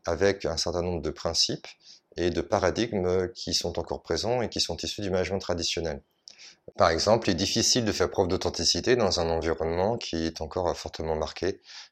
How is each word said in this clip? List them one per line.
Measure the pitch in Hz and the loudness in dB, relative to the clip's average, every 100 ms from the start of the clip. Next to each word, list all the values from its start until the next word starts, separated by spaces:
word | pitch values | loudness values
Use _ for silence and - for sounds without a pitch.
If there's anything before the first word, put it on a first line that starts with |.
| - | -4
avec | 82 98 98 80 | 2 2 2 -2
un | 80 | -2
certain | 87 85 | -2 -2
nombre | 90 85 | -2 -2
de | 71 | -4
principes | - 85 82 - 76 - - - - _ - | -4 -2 0 0 -2 -10 -20 -20 -20 _ -2
et | 87 | 0
de | 85 | 0
paradigmes | - 104 90 85 - 101 90 90 90 | 0 2 2 2 0 0 2 2 0
qui | - - 87 | -4 -4 -2
sont | 87 85 | -2 -4
encore | 80 73 | -6 -6
présents | - 82 101 123 | -2 -2 0 0
et | 104 | -2
qui | - | -2
sont | - 85 | -4 -4
issus | - - | -6 -6
du | 101 | -2
management | 92 87 95 | 0 0 -2
traditionnel. | - 85 80 87 82 71 - _ - - - - - - | -2 -2 -2 -2 -4 -6 -12 _ -20 -20 -20 -20 -6 2
Par | 90 | 4
exemple, | 80 101 113 107 | 4 4 4 4
il | |
est | 85 | 0
difficile | 95 117 - 123 | 0 2 2 2
de | 110 | 2
faire | 90 87 | 2 2
preuve | - 92 | 2 2
d'authenticité | 90 90 - 82 87 95 123 | 0 0 0 0 2 4 4
dans | 98 85 | 4 2
un | 82 | 0
environnement | 82 82 80 82 85 98 117 | 0 0 0 0 0 0 0
qui | - 82 82 | -4 -2 -2
est | - | -4
encore, | 80 92 87 | -4 -2 0
euh, | |
fortement | 73 - - 80 80 | -2 -6 -6 -2 -2
marqué | 78 - 90 - - - - | -2 -2 -4 -4 -10 -20 -20